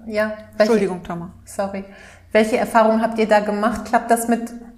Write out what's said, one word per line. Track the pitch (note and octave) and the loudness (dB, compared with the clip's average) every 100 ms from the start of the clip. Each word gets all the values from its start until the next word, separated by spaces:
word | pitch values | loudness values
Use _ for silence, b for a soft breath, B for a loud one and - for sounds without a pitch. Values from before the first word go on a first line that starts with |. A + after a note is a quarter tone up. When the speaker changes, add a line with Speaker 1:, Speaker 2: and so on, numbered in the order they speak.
| - | -8
Speaker 1:
Ja, | G#3+ G#3+ | -4 -4
welche | G#3+ - - | -6 -14 0
Speaker 2:
Entschuldigung, | G#3+ A3 F#3+ F3+ | 2 4 0 -4
Thomas. | - E3+ E3+ - - | -8 -10 -10 -16 -16
Speaker 1:
Sorry. | - G3 G3+ G3 B B B B | -6 -6 -6 -12 B B B B
Welche | G#3+ A3 A#3+ | 2 2 0
Erfahrung | G3+ A#3 A3 A3 | 2 4 4 2
habt | A3+ A3+ | 0 -2
ihr | G#3+ | 2
da | G#3+ | 2
gemacht? | G3+ G3+ G#3+ - - | 2 -2 -2 -4 -2
Klappt | A#3 - | -2 2
das | A3+ - | 0 2
mit | A#3 A#3 - - | -2 -4 -12 -20